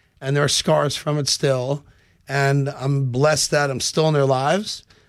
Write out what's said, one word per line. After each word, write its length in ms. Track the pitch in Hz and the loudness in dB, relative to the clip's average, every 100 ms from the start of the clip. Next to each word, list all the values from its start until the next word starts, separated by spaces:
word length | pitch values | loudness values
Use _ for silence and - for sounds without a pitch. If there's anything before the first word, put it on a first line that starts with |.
| _ _ | _ _
and 120 | 135 | -2
there 80 | 143 | 0
are 60 | 143 | 2
scars 480 | - - 151 147 - | 0 2 2 2 -2
from 220 | 151 151 | -4 -2
it 100 | 135 | -2
still. 560 | - 143 131 127 143 - _ _ _ - | 0 0 0 -2 -6 -10 _ _ _ -6
And 440 | 139 139 139 139 | 0 2 2 -2
I'm 400 | - 135 139 131 | -4 -2 0 0
blessed 400 | 123 147 180 - | 2 2 2 0
that 200 | 147 143 | 0 0
I'm 100 | 127 | -2
still 280 | - 165 156 | -4 0 2
in 60 | |
their 100 | 151 | 2
lives. 600 | 135 131 143 185 214 - - _ | 2 2 2 0 -2 -12 -16 _